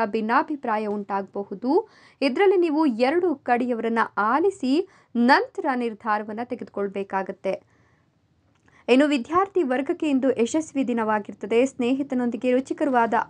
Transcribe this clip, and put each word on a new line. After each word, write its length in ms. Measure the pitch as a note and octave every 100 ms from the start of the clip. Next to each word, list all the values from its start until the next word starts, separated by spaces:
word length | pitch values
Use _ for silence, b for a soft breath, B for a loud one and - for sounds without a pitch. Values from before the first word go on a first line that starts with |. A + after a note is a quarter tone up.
| A3
ಭಿನ್ನಾಭಿಪ್ರಾಯ 800 | A3 A3 C4 D#4+ C#4+ A#3+ G#3+ G#3+
ಉಂಟಾಗಬಹುದು. 840 | G#3 G3+ G3 F#3+ G3+ G3+ G3 B3+ F4+ A4+ B B B
ಇದರಲ್ಲಿ 360 | C#4 C#4 G4 F#4+
ನೀವು 280 | E4+ D4 D#4
ಎರಡು 500 | A3 B3 E4+ F4+ C4+
ಕಡೆಯವರನ್ನ 640 | - A#3+ B3 A3+ A3+ A3+ - -
ಆಲಿಸಿ 560 | G#3+ C#4 F#4+ - B3+ D4+ G4 B B A#3
ನಂತರ 500 | A#3+ D#4+ B4+ - D#4+ B3
ನಿರ್ಧಾರವನ್ನ 640 | A#3 G#3 A3+ G#3+ G#3+ G#3+
ತೆಗೆದುಕೊಳ್ಬೇಕಾಗತ್ತೆ. 1080 | A#3+ - - G3+ G3+ G3 G3 F#3+ F#3+ F3+ F#3+ F#3 _ _ _ _ _ _ _ _ _ _ b b b
ಇನ್ನು 180 | B3+ D4
ವಿದ್ಯಾರ್ಥಿ 540 | C#4+ A#3+ F4 G4 F#4
ವರ್ಗಕ್ಕೆ 460 | C#4 B3+ C#4 F4 D#4
ಇಂದು 200 | C4+ C4 -
ಯಶಸ್ವಿ 420 | A#3 D#4+ D#4 C#4 A#3
ದಿನವಾಗಿರ್ತದೆ. 800 | A#3 A3 G#3+ G3+ G3+ G3+ A3+ C4+
ಸ್ನೇಹಿತನೊಂದಿಗೆ 840 | - A#3+ C4+ C#4 B3+ A#3+ - B3+
ರುಚಿಕರವಾದ 640 | B3+ C4+ E4 D4 B3 A3+ A3+